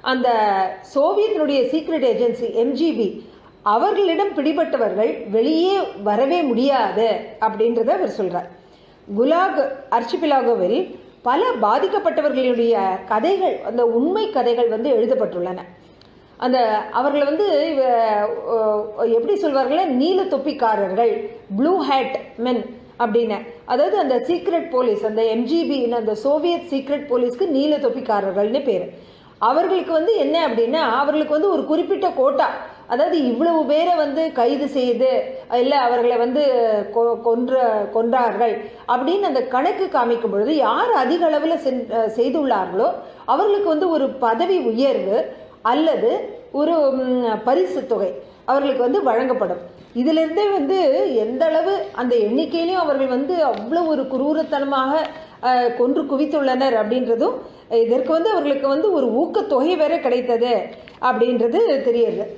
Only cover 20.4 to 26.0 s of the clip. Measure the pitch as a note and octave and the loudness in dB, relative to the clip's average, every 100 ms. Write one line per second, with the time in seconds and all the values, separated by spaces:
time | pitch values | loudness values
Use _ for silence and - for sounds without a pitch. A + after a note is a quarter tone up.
20.4 | - C#4 A3+ G#3 G3 F#3+ A#3 G3+ - - | -4 -2 0 0 -2 0 0 0 -6 -14
21.4 | - G3 C#4+ F#4 C#4 C4+ A#3+ - - - | -10 -2 0 0 0 0 -2 -6 -10 -6
22.4 | A#3+ A#3+ - - - - A#3 G#3+ A3+ G3+ | -2 -2 -4 -14 -20 -4 0 0 0 -4
23.4 | - - - B3 D#4+ G#4 D4 B3 - E4+ | -8 -18 -4 0 2 2 0 0 0 -2
24.4 | - E4+ - B3+ B3 G3+ A3+ G#3+ A3+ A3+ | 0 -2 -2 0 0 0 -2 0 0 0
25.4 | B3 E4 D#4+ C#4 A#3+ A#3+ | 0 0 0 -2 0 -2